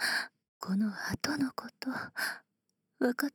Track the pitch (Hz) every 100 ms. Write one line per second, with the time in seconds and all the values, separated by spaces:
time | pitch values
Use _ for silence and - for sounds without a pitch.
0 | - - - _ _ _ - 196 214 190
1 | - 190 - 294 262 - 233 - 262 -
2 | - - - - - _ _ _ _ -
3 | 254 247 285